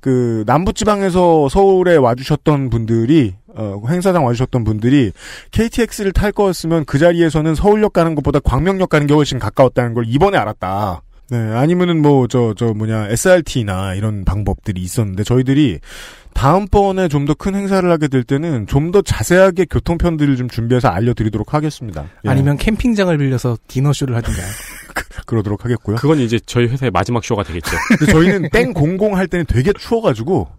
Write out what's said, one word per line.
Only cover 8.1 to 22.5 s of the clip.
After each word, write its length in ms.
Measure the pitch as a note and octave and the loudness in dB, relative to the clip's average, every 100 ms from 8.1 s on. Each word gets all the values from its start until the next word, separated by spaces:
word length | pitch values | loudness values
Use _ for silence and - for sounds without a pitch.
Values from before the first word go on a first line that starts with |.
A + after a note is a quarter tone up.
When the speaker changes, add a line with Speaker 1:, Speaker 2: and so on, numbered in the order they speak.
| D#3 | 0
Speaker 1:
것보다 240 | C3+ C3+ | 0 0
광명역 500 | - B2 E3 G3 F3+ | 0 0 0 0 0
가는 180 | D#3 D3 | 0 4
게 60 | |
훨씬 260 | D3+ D3 C3 | 2 2 -2
가까웠다는 540 | G#2 - B2+ - A#2+ | -6 2 2 2 -2
걸 120 | A#2 A2+ | -2 -2
이번에 300 | B2+ F#3+ F#3+ | 2 2 2
알았다. 640 | G#2 G#2+ F#2 G2 G#2 E2+ - - _ | -2 -6 -6 -4 -4 -6 -12 -20 _
네, 80 | A#2+ | -4
아니면은 640 | A2+ A2 C#3+ F3+ F3+ E3 | -2 0 0 2 0 2
뭐, 260 | D3 C#3+ B2 | 4 4 2
저, 260 | B2+ A#2 G#2 | 2 0 0
저 120 | A#2 | -2
뭐냐, 360 | G#2 A2 A2 G#2 | -2 -2 -4 -2
에스알티나 880 | A#2 F#3+ F3+ D#3 C#3 G#2 F#2 G2 F#2+ | -2 4 2 2 -4 -4 -4 -4 -4
이런 280 | A2 G#2 | -4 -4
방법들이 560 | F2+ F#2+ G2 F#2+ - F2+ | -4 -2 -2 -4 -6 -6
있었는데 420 | F2+ - G#2+ F#2+ G#2 | -6 -4 -4 -4 0
저희들이 540 | A#2+ C3 C3+ D3 D#2+ - - - - - | 0 2 2 2 -2 -10 -20 -20 -20 -10
다음번에 720 | - B2+ F3 G3+ G#3 G3 F#3+ F#3 | -2 2 2 2 0 2 0 0
좀 160 | C#3+ C#3+ | 0 -2
더 80 | |
큰 220 | D3+ G3+ G3 | -2 -2 -4
행사를 340 | G3 G3 F3+ | -2 0 2
하게 180 | E3 D3 | 0 0
될 160 | C3+ | -2
때는 440 | A#2+ C#3 E3 C3+ G2 | 0 -2 -2 -4 -2
좀 240 | C#3 D#3+ | -2 2
더 100 | G3 | 0
자세하게 640 | G3 - - F3 F#3+ F3+ F3 | 0 -4 2 4 4 4 -2
교통편들을 720 | - - E3+ F3 D#3+ D3 C3 | -2 -2 -2 0 0 0 0
좀 100 | B2+ | -2
준비해서 400 | - A#2 B2+ A#2+ | -4 0 2 2
알려드리도록 680 | - A#2 A#2+ A2 G#2+ G#2+ | 0 -2 0 -2 -4 -4
하겠습니다. 520 | D3+ D3+ - A#2 E2 D2 - - | -2 -4 -6 -12 -10 -12 -8 -2
예. 40 | |
Speaker 2:
아니면 260 | C3+ C#3 | 2 2